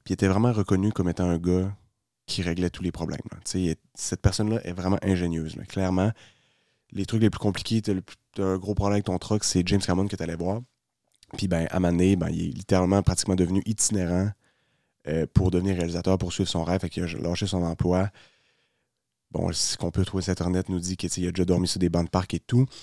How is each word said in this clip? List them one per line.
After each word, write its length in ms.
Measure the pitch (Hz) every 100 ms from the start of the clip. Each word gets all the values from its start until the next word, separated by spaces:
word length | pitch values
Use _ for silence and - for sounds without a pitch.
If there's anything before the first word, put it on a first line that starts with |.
puis 80 | -
il 20 |
était 140 | 92 98
vraiment 260 | 95 120
reconnu 380 | 110 95 95 104
comme 180 | 107 87
étant 180 | 85 90
un 100 | 85
gars 380 | 87 90 95 101 _ _ _ _ -
qui 160 | -
réglait 280 | 87 85 87
tous 120 | -
les 100 | 90
problèmes, 280 | 82 80 78 -
là. 60 | - -
Tu 60 |
sais, 100 | 95
il 80 | 87
est, 100 | 80 _
cette 280 | - - -
personne-là 440 | 101 98 107 113 -
est 80 |
vraiment 240 | 90 90 98
ingénieuse, 540 | 95 92 87 82 80 -
là. 60 | -
Clairement, 460 | - 92 92 101 - - _ _ _ _ _ _
les 140 | - 95
trucs 160 | 113
les 80 | 110
plus 100 | -
compliqués, 420 | 107 95 - 113
t'as 120 | 107
le, 100 | 95 - - _
t'as 100 | -
un 140 | 95 92
gros 160 | 95
problème 220 | 98 101 101
avec 100 | -
ton 120 | 90
truck, 240 | - 107
c'est 220 | - 95 87
James 120 | 101
Cameron 280 | - 92 98
que 80 | 98
t'allais 200 | 85 82
voir. 260 | 87 107 127 _ _ _ _ _ _ -
Puis 100 | 98
ben, 200 | 85 82
à 80 | 92
un 20 |
moment 120 | 90
donné, 240 | 85 92 98
ben, 140 | 82
il 180 | 82 85
est 40 |
littéralement 520 | - 95 92 90 98
pratiquement 320 | 92 92 - 92
devenu 260 | 87 95 101
itinérant, 640 | 107 - 104 87 90 101 104 _ _ _ _ _ _ -
euh, 180 | 80 78
pour 180 | - 92
devenir 240 | 87 95 90
réalisateur, 420 | 85 85 90 90
pour 160 | 87
suivre 160 | - 92
son 140 | 85
rêve. 180 | 82 92
Fait 80 | 87
qu'il 140 | -
a 40 | 87
lâché 400 | 80 85 87 101
son 160 | 92
emploi. 460 | 85 82 87 90 101 - - _ _ _ _ _ _ _ _ _ _
Bon, 200 | - 90
ce 240 | 85 - -
qu'on 140 | 85
peut 120 | 90
trouver 200 | 92 95
sur 80 | 90
Internet 360 | 90 90 92 92
nous 120 | 90
dit 180 | 87 92
qu'il 300 | 87 - 87
a 40 |
déjà 140 | 87 90
dormi 220 | 87 90
sur 120 | 92
des 80 | 90
bancs 180 | 85 85
de 40 |
parc 240 | 92 92
et 60 | 85
tout. 260 | - 120 131 -